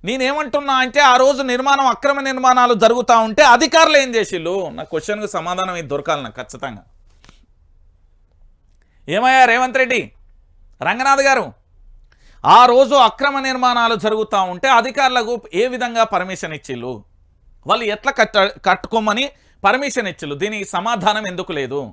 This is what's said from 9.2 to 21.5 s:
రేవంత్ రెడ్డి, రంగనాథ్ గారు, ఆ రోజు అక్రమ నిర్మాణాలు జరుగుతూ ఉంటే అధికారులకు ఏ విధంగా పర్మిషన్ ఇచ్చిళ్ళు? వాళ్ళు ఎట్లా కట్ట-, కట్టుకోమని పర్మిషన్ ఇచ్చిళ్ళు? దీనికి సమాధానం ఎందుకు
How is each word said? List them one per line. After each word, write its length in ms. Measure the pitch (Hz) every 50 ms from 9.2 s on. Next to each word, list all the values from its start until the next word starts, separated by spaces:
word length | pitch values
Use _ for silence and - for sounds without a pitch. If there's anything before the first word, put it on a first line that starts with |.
| 240 254 262 262 254 240
రేవంత్ 280 | 226 247 254 254 226 262
రెడ్డి, 200 | 262 240 254 226 - - _ _ _ _ _ _ _ _ _ _ _ _ _ _
రంగనాథ్ 420 | - 165 202 233 262 277 277 277 277 277
గారు, 160 | 269 247 185 135 - _ _ _ _ _ - - - - - _ _ _ _ _ _ _ - - 170 220
ఆ 20 | 247 247 240
రోజు 220 | 254 277 233 285 277 247 220
అక్రమ 320 | - - 269 285 277 277 262 262
నిర్మాణాలు 480 | 262 254 247 247 247 240 233 226 233 214 -
జరుగుతూ 340 | 214 214 220 214 214 - 202 190 185 180
ఉంటే 160 | 180 - 269 262 233
అధికారులకు 520 | 220 262 - 277 269 262 254 247 226 214 247 226 - - -
ఏ 100 | 175 226 254 247
విధంగా 320 | 247 247 240 233 233 226 220 202
పర్మిషన్ 460 | 190 180 185 190 - - 165 156 147
ఇచ్చిళ్ళు? 340 | _ - 135 120 120 123 127 107 101 _ _ _ _ _ _ _ _ _ _ _ _
వాళ్ళు 200 | 139 196 240 233 208 208
ఎట్లా 180 | 208 - 262 269 -
కట్ట-, 320 | 220 208 - 208 190 202 208 - - 190
కట్టుకోమని 580 | 185 185 - - - 226 220 214 208 226 269 285 _ _ _ _ _ _ -
పర్మిషన్ 460 | 196 214 254 285 269 - 262 226 190 170
ఇచ్చిళ్ళు? 240 | _ - 147 143 143 165
దీనికి 200 | 214 220 208 196 - - 180
సమాధానం 480 | 190 226 240 214 170 214 208 214 214 196 180
ఎందుకు 200 | 175 180 -